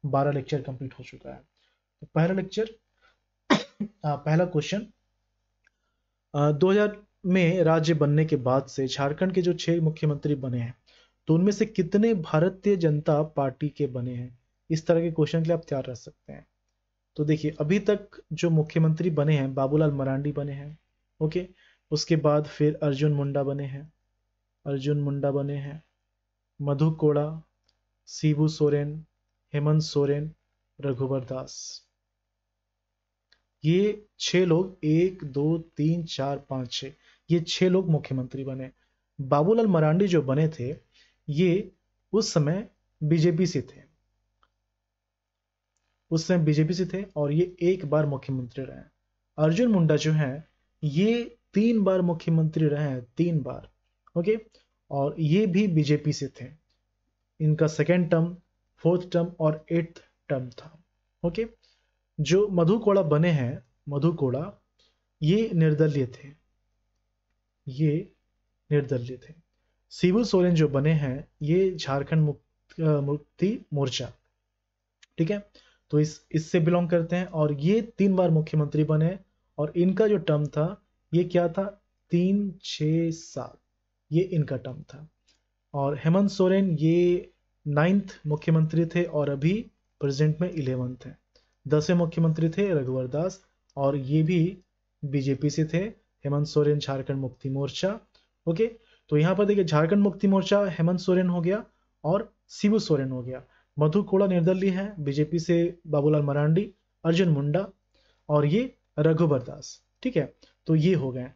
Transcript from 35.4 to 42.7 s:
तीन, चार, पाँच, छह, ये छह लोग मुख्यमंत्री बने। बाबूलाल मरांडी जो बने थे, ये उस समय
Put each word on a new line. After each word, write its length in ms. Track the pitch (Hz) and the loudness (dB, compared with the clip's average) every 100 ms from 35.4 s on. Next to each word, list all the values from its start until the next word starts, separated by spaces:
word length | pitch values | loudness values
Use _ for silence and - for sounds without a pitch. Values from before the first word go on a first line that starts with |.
| 151 165 | 0 -2
तीन, 460 | 165 - 151 170 | -4 -2 0 0
चार, 340 | 165 - 135 139 | -4 -6 -6 -6
पाँच, 340 | - 135 123 | -8 -8 -8
छह, 160 | - 135 151 _ _ _ | -10 -12 -18 _ _ _
ये 100 | 170 | -2
छह 280 | 165 - 185 | 0 0 2
लोग 220 | 185 180 | 2 2
मुख्यमंत्री 540 | 151 - 135 127 135 | 0 0 -6 -6 -10
बने। 260 | 135 131 131 _ _ _ _ - | -10 -10 -12 _ _ _ _ -14
बाबूलाल 460 | 131 143 165 226 220 | 0 2 4 4 4
मरांडी 420 | 170 156 165 202 | 4 4 4 4
जो 140 | 175 | 2
बने 260 | 131 135 160 | 2 0 0
थे, 280 | 160 120 156 _ _ _ _ - | -2 -8 -10 _ _ _ _ -6
ये 440 | 147 180 180 - _ _ _ _ | 0 2 2 -2 _ _ _ _
उस 200 | 202 220 | -2 0
समय 360 | 170 147 180 233 | 0 0 -2 -6